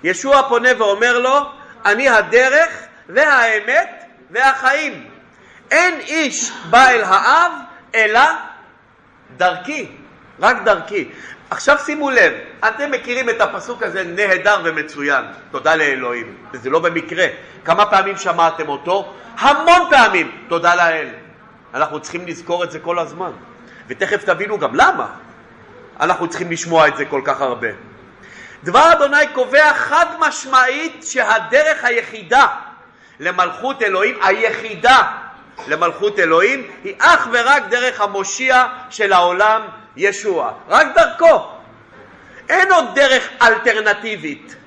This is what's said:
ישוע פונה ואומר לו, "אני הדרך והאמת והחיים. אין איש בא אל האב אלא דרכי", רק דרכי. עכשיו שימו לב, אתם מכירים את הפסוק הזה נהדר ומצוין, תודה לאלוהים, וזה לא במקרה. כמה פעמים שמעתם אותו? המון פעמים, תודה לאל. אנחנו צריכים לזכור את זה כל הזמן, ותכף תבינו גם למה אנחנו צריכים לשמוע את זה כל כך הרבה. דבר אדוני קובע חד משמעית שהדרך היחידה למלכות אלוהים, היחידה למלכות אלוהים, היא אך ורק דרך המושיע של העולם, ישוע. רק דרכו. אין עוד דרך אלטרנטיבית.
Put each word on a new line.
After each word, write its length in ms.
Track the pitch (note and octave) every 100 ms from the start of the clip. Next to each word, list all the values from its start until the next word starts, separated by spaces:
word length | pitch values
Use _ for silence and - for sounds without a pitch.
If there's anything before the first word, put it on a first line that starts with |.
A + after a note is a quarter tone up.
ישוע 460 | D#3+ F#3 C4+ C#4 C4+
פונה 200 | A#3+ B3 B3
ואומר 420 | G#3+ G3+ A#3+ A#3+
לו, 300 | B3+ C#4+ C4+ - - - G3+
"אני 240 | G#3 C4+
הדרך 600 | A3+ E3+ A3+ C4 C#4+ E4 - - - -
והאמת 920 | G3 D4+ C4+ A3+ G#3+ G#3+ D4 - - - _ _
והחיים. 800 | G#3 C4+ C4+ B3+ C#4+ D4+ F3+ - - - _ _ - _
אין 280 | D4 F4+ D#4
איש 520 | - D#4 C#4+ - - - E3
בא 200 | A#3 C4
אל 140 | A#3+
האב 480 | F#3+ F#3+ A#3 D4+ F4 D#4 - - - A3+
אלא 260 | G#3+ A3 D4+ - - - - _ _ _ _ _ _ B2+
דרכי", 500 | F3+ E3+ - D4+ G3+ - - - - -
רק 180 | G3 B3
דרכי. 460 | G#3 F#3 - G#3 C3+ - - - -
עכשיו 280 | - - D4 -
שימו 240 | D4+ C#4
לב, 240 | B3 - - - - A3
אתם 240 | A3 D4
מכירים 380 | C4 A#3+ B3 A#3
את 120 | A3+
הפסוק 420 | G3+ F#3+ - A#3+
הזה 200 | G#3 F3+
נהדר 580 | F3 F3+ G3+ F#3 G3+ G3+
ומצוין, 600 | E3 D#3+ E3 D3 C#3+ C#3 - - -
תודה 240 | - D#3 D#3+
לאלוהים, 600 | D3 C3 B2 A#2+ A2 G2 -
וזה 160 | B2+ B2
לא 100 | D#3
במקרה. 460 | E3+ E3 - E3+ E3 - - - -
כמה 200 | F3+ G#3
פעמים 320 | G3 G3 G3
שמעתם 520 | F#3+ E3+ E3 - C#3+
אותו? 440 | C#3 - G2+ G2 - - -
המון 440 | A#3+ D4 E4 F4 F4
פעמים, 560 | C#4+ A3 F#3 D#3 - -
תודה 260 | E3+ E3+ F3
לאל. 320 | E3+ D#3+ C3+ - - - - - -
אנחנו 260 | B2+ D#3 D#3
צריכים 280 | - F3 F3+
לזכור 360 | D#3+ E3+ F3
את 80 | F3
זה 80 | D#3
כל 200 | D#3+ F3
הזמן, 320 | E3 E3+ F3+ - - - - - -
ותכף 360 | - F#3+ G#3
תבינו 340 | G3 E3 G3+ G#3
גם 180 | F#3+ C#3
למה 320 | D#4 E4 A2+ - - - - - - - - -
אנחנו 280 | D#3+ F3 E3+
צריכים 240 | - F3
לשמוע 360 | E3 E3 D#3+ D3+
את 100 | D3
זה 80 | C#3
כל 160 | C#3+
כך 180 | C3+ C3
הרבה. 260 | C3+ A#2+ A2+ G2+ - - - - - - - -
דבר 280 | D3 G#3+ D#4+
אדוני 360 | E4 C#4+ C#4+ D4
קובע 400 | C4 B3+ C#4 D4+
חד 320 | D4 - D4+ E4+ E4+
משמעית 840 | D#4 - C4 C4 B3+ C#4 D#4+ - -
שהדרך 800 | C4 G#3+ A3 - C4 D4+ D4+
היחידה 640 | B3 A#3 - A3 E3+ B3 - - - - - _ _ _
למלכות 600 | D#3+ F3+ F3+ - B3 C4+
אלוהים, 340 | G#3+ F#3 A3 B3+
היחידה 800 | F#3+ G#3 A3+ - A3 F#3 A#3 B3+ F#3 - - - - - -
למלכות 520 | D3+ E3+ E3 G#3 G#3
אלוהים, 480 | E3 E3 G#3 C4+ A3 -
היא 120 | G3+ -
אך 280 | D4+ D#4 A#3+
ורק 320 | A#3 A#3 C#4+ G#3+
דרך 320 | A#3 B3 B3
המושיע 640 | G#3 G3 F#3+ - C4 B3+ B3+ - -
של 240 | - G3+
העולם, 480 | F#3 F3 F3+ G#3+ A3 G3+ - - -
ישוע. 520 | G3 G3 G#3+ E3+ A#2 - -
רק 200 | A3 D4 -
דרכו. 520 | - - E4 B3 - - - - _ - - - - - -
אין 220 | E4+ F#4+
עוד 140 | F4+ B3+ C4+
דרך 340 | C#4 B3+ - -
אלטרנטיבית. 1120 | A#3 A3 A#3+ G#3+ G#3+ G#3 A3+ G#3 D3+ C#3 - -